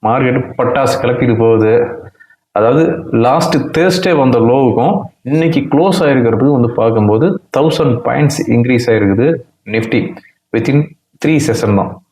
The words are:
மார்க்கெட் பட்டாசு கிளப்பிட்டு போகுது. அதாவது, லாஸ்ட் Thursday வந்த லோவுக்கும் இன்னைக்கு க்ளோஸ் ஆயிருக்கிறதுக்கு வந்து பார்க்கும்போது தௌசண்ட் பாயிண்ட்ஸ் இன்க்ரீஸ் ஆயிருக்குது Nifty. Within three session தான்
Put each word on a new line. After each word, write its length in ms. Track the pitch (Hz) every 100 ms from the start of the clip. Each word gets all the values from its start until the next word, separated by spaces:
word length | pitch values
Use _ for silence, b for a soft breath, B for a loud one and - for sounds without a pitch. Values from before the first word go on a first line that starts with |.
மார்க்கெட் 360 | - 131 131 127 - -
பட்டாசு 400 | - 135 131 -
கிளப்பிட்டு 360 | 123 120 120 113
போகுது. 340 | 113 113 107 120 120 - - B B B _
அதாவது, 320 | - 110 139 160 160 -
லாஸ்ட் 460 | 117 117 147 170 147 -
Thursday 460 | 160 180 180 185 160
வந்த 220 | 131 117
லோவுக்கும் 540 | 117 131 131 113 131 196 - _
இன்னைக்கு 360 | 123 151 165 160
க்ளோஸ் 420 | - 139 185 175
ஆயிருக்கிறதுக்கு 500 | 160 131 117 95 131
வந்து 200 | 139 120
பார்க்கும்போது 680 | 117 113 110 104 107 - - _ -
தௌசண்ட் 380 | 151 - 147 120
பாயிண்ட்ஸ் 380 | - 127 147 - -
இன்க்ரீஸ் 400 | 117 120 123 120
ஆயிருக்குது 400 | 110 101 98 131 165 - _ -
Nifty. 360 | 110 113 117 175 - B B _
Within 240 | 117 110 143 151 - _ _ 147
three 140 | 156 -
session 300 | - 104 101
தான் 160 | 90 - _